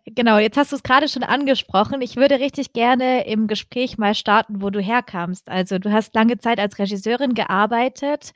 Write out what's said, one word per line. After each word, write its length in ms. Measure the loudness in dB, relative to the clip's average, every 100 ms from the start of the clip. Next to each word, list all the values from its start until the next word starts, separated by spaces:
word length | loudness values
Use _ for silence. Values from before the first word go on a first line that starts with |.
| -10
genau, 320 | 0 4 4
jetzt 180 | 4 2
hast 160 | -2
du's 120 | -2
gerade 240 | 2 2 2
schon 160 | -2
angesprochen. 760 | -2 0 0 0 2 2 2 -2
Ich 120 | -6 2
würde 240 | 2 4
richtig 340 | 0 -4 -6
gerne 520 | 0 2 2 2 0 0
im 220 | -2 -2
Gespräch 500 | -4 -6 -4 -4 -2
mal 160 | 0
starten, 480 | 0 2 2 0 -4
wo 80 | -4
du 100 | -4
herkamst. 680 | -2 -2 -2 -6 -6 -8 -6
Also 300 | -4 -2 -2
du 120 | 0
hast 220 | 0 0
lange 240 | 2 2 2
Zeit 220 | 0 0
als 180 | -2 -2
Regisseurin 560 | -4 -4 -4 -2 -2
gearbeitet 1000 | -2 -2 0 0 0 -2 -2 -6 -6 -8